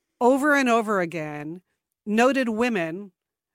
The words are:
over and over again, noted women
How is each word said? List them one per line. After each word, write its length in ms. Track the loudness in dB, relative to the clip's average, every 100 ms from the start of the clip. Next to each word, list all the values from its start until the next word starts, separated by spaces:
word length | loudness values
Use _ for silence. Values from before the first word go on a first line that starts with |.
| _ 0
over 360 | 2 4 4 2
and 120 | 2
over 340 | 2 0 -2
again, 600 | -2 -6 -10 -10 -12 -14 _ _ _ _ -4
noted 440 | 2 2 2 -2
women 640 | -2 -2 -2 -4 -8 -14 _ _ _ _